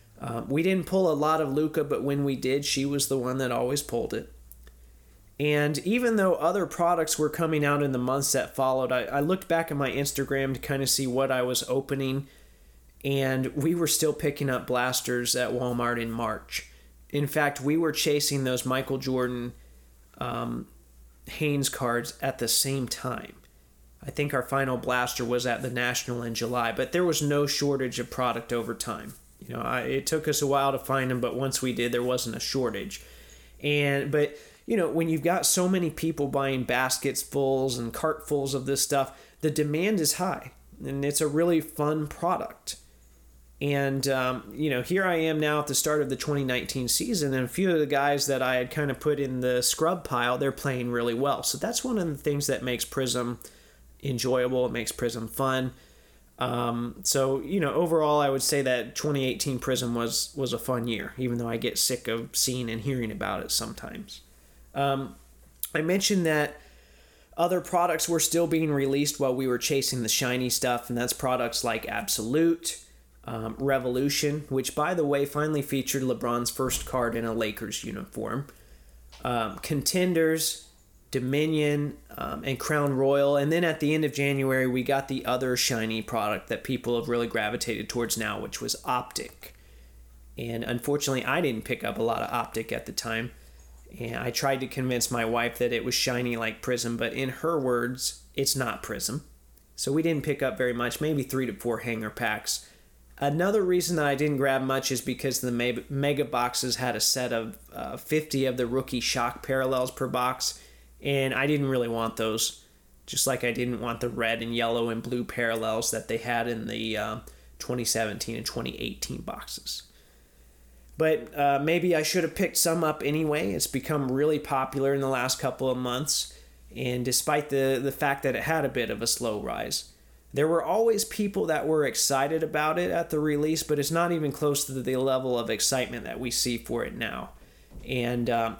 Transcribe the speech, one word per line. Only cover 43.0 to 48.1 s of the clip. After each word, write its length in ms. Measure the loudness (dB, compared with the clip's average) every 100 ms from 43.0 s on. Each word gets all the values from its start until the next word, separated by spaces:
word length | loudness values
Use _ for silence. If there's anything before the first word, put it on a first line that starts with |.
| -20 -20 -20 -20 -18 -4
And, 480 | 0 2 2 0 0
um, 440 | 2 0 -2 -6
you 160 | -2 0
know, 120 | 0
here 220 | 0 2
I 120 | 2 2
am 220 | 2 2
now 220 | 2 2
at 60 | 0
the 80 |
start 260 | 0 2 2
of 80 | 0
the 80 | -2
twenty 280 | -2 0
nineteen 440 | 0 -2 -2 -4 0
season, 460 | 0 0 0 2
and 100 | 0
a 40 | 0
few 220 | 0 2
of 80 | 4
the 80 | 2
guys 400 | 2 2